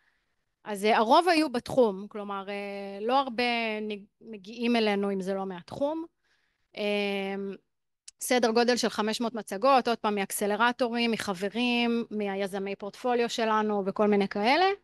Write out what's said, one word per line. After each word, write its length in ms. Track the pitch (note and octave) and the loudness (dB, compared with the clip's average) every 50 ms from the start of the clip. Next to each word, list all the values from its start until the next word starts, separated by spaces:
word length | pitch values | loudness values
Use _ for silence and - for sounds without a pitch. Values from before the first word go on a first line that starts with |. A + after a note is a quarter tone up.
| _ _ _ _ _ _ _ _ _ _ _ _ - | _ _ _ _ _ _ _ _ _ _ _ _ -12
אז, 200 | - G#3+ G3 G3 | -10 -6 0 2
אה, 120 | G#3+ A3 | 4 4
הרוב 320 | G#3+ A3 A3 C#4 E4 E4+ F#4 | 4 6 6 6 6 6 6
היו 240 | E4+ D#4 D#4 D4+ A#3 | 4 2 2 0 -2
בתחום, 540 | A#3+ - - - C4 B3 G#3+ F#3+ F#3 G3+ G3+ | -4 -6 0 2 4 4 4 2 -2 -8 -10
כלומר, 400 | - G#3+ G3+ G3+ G3+ G3 F#3+ G3 | -10 -10 -8 -8 -8 -8 -8 -8
אה, 500 | G3+ G3+ G3+ G3+ G3+ G3 G3+ G3 G3 G3+ | -8 -8 -8 -8 -8 -10 -10 -10 -10 -6
לא 180 | G#3 A3+ B3+ C#4 | -2 0 0 0
הרבה 600 | C#4 C4+ A3+ G#3 B3 A#3+ A#3+ A#3 A3+ A3 G#3+ G#3+ G#3+ | 0 0 -2 -2 -2 0 0 0 -2 -2 -4 -4 -6
נג-, 220 | G#3+ G#3 G3+ G3+ - _ _ | -6 -8 -10 -12 -18 _ _
מגיעים 560 | - A3+ A3 G#3 F3+ G3 A#3+ A#3 A#3 A#3 A#3+ | -18 -16 -16 -16 -16 -14 -8 -4 0 0 2
אלינו 360 | A#3 A3 G#3+ G3+ G3 G3+ G3+ G3+ | 2 2 2 2 2 0 0 -2
אם 80 | F#3+ | -2
זה 140 | F3+ F#3+ G3 | -4 -4 -4
לא 120 | F#3+ G3 | -4 -4
מהתחום. 600 | G3 F#3 E3+ E3+ - - - C#4 C#4+ D#4 E4 E4 E4+ _ _ _ _ _ _ _ _ _ _ _ _ - | -6 -8 -10 -12 -12 -6 -4 -2 -2 -2 -4 -8 -10 _ _ _ _ _ _ _ _ _ _ _ _ -10
אה, 580 | - G#3+ G#3 G#3 G#3 G3+ G3+ G3 G3 G3 G3 G3 G3 G3 G3 F#3+ - _ _ _ _ _ _ _ _ _ - - - | -6 -2 -2 0 0 0 -2 -2 -2 -4 -4 -6 -6 -6 -8 -10 -12 _ _ _ _ _ _ _ _ _ -20 -16 -8
סדר 300 | - - B3 B3 A#3 A3+ | -2 0 2 2 4 4
גודל 260 | A3 A#3+ A#3+ A#3 B3 | 4 4 4 4 2
של 120 | A#3 - G#3 | 2 0 0
חמש 320 | - - G#3 G#3+ G#3+ - | 0 -2 -2 -2 -2 -2
מאות 140 | A#3+ A3+ A3 | -4 -4 -4
מצגות, 540 | A3 G3 - G3+ F#3+ G#3 C4+ C#4 C4 A#3 B3 | -6 -8 -8 -4 0 4 4 6 6 4 2
עוד 100 | A3+ - | 0 0
פעם, 160 | - G#3+ G#3 | -2 -2 0
מאקסלרטורים, 960 | G3+ G3 - - - G#3+ G3+ G#3 G3+ A#3 A#3+ B3 - C4 A#3 A3+ A#3+ A#3+ A#3 | -2 -2 -4 -4 -2 -2 0 2 2 2 2 2 0 -2 -2 0 0 0 0
מחברים, 960 | A3 - - G#3 G3 F3 G3+ G3 F3+ A3+ B3 B3 A#3+ A#3+ A#3+ A#3 A#3 A#3 A3+ - | 0 -2 -2 -4 -4 -4 -4 -4 -2 -2 0 0 2 2 2 0 0 -2 -2 -4
מהיזמי 680 | G#3 G#3+ G#3 G3+ F#3+ G3 G3+ F#3+ F#3+ G3 G3 G3 G3 | -4 -4 -4 -4 -2 -4 -4 -4 -4 -6 -6 -6 -6
פורטפוליו 540 | - - G3+ - - - B3+ B3 A#3+ A#3 A#3 | -8 -10 -12 -10 -4 -2 0 0 0 0 0
שלנו 520 | - - A3+ A3 G#3+ G#3+ G#3+ G#3+ G#3 G3+ F#3+ | -2 0 0 2 2 2 2 2 0 0 0
וכל 200 | F#3+ F#3+ - G#3+ | -2 0 2 2
מיני 220 | G#3 G#3 G3+ G3 G3 | 4 4 4 2 0
כאלה, 380 | - G#3 G3+ A#3 C#4 D#4+ F#4 G4 G4+ - | -2 0 2 4 4 4 4 2 0 -2